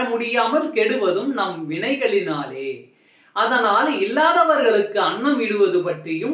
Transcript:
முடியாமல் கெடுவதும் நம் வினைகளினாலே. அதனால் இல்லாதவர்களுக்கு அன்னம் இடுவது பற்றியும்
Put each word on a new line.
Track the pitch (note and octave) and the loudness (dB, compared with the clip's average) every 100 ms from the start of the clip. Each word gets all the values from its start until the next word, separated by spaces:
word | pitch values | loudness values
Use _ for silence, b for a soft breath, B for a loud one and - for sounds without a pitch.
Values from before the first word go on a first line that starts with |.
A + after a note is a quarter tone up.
முடியாமல் | A#3 A#3 A3+ A#3+ A#3 D4+ D4+ | 0 -2 -2 0 0 0 0
கெடுவதும் | A3 A3 B3+ F#3 F#3+ C#4 | 0 0 0 0 0 -2
நம் | G#3+ F#3 E3 D3+ | -2 -4 -6 -8
வினைகளினாலே. | D#3+ B3 C4+ - G3+ D#3+ D3 C3 C3 C3+ A#2+ - b b b b G3+ | -4 -4 -2 0 0 0 -4 -6 -8 -8 -10 -14 b b b b -2
அதனால் | A#3 B3 A3 G#3+ D4+ G3+ | 0 2 2 2 2 0
இல்லாதவர்களுக்கு | G3+ C#4 D#4+ F4 D#4+ C#4+ A#3 G#3 G3+ G3+ | 0 2 4 4 4 4 4 2 2 0
அன்னம் | E3 G3 C#4+ B3 | -2 0 0 0
இடுவது | G#3+ G#3 F#3 F3 | 0 2 2 2
பற்றியும் | D#3+ D3+ D#3+ D#3+ B3+ | -2 -4 -6 -4 -2